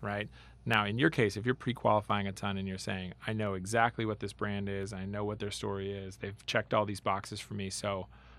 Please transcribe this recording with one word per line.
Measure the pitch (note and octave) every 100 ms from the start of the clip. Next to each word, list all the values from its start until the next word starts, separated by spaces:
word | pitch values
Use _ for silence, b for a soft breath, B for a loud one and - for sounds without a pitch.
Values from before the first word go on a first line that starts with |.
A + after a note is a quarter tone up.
right? | G#2 G2+ G#2+ B B B
Now, | A#2+ A2+
in | G2+ A2+
your | D#3
case, | D3+ G#2+ G2+
if |
you're | A#2 B2+
pre-qualifying | - A#2 A2 G#2+ G#2+ G2+ G2
a |
ton | F#2+ G2+ G2
and | F#2+
you're | F#2
saying, | - F#2+ F#2 - -
"I |
know | A2 G#2+
exactly | F#2+ F#2 A#2 A#2 - A2
what | G#2
this | G2+
brand | - G#2 G2+ G2
is, | G2 G2
I | G2
know | F#2+ G2+
what | G#2 G#2
their | G#2
story | - G#2 G2 G2
is, | G2 F#2+ F#2+
they've | G2+ G#2 -
checked | A#2 G#2
all | A2+ G#2
these | G2
boxes | G#2 G2 - G#2
for | -
me, | G#2 F#2+
so | - G2+ G2 F2+ B B